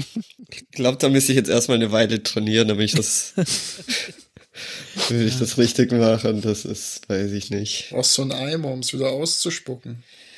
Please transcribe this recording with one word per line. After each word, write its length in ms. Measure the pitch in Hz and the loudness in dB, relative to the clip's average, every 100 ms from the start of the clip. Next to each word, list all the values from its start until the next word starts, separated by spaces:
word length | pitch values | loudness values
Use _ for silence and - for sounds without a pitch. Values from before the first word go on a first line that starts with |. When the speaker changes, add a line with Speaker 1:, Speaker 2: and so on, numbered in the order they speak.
| 143 - - - 247 | -10 -10 -12 -18 -20
Speaker 1:
ich 160 | - - | -20 -14
glaub, 260 | - 127 131 | 0 0 2
da 100 | 135 | 4
müsste 220 | 135 135 | 4 6
ich 40 | 135 | 4
jetzt 140 | 101 | 4
erstmal 260 | 113 120 120 | 2 4 2
eine 160 | 110 | 4
Weile 280 | 110 110 110 | 4 4 2
trainieren, 440 | - - 107 110 110 | -2 -2 2 4 4
damit 180 | 104 104 | 2 2
ich 80 | |
das, 400 | - - - - - | 0 0 -2 -2 -2
Speaker 2:
<laughs> 1700 | 170 - - - 185 240 - - - - - - - - - - - | -2 -2 -6 -12 -6 -6 -6 -14 -20 -20 -20 -16 -14 -14 -12 -4 -2
Speaker 1:
damit 200 | 120 113 | 2 2
ich 100 | 127 | 0
das 180 | 117 - | 0 2
richtig 340 | 117 - 123 | 4 4 2
mache 380 | 120 113 110 110 | 4 4 4 0
und 120 | 107 | 0
das 200 | 107 101 | -2 -2
ist, 440 | - 107 - - - | -4 -8 -8 -10 -6
weiß 220 | 98 101 | -4 -2
ich 180 | 101 - | -6 -4
nicht. 400 | 101 107 - - | -4 -4 -6 -6
Speaker 3:
Brauchst 240 | 131 123 | -2 2
so 80 | - | 2
einen 100 | 135 | 0
Eimer, 400 | 131 135 165 147 | -4 -4 -4 -4
um's 200 | 131 120 | -4 -6
wieder 180 | 135 131 | -2 -2
auszuspucken. 920 | 131 160 - 175 165 - 123 123 120 - - - | -2 -2 -2 -4 -6 -8 -10 -12 -14 -16 -20 -20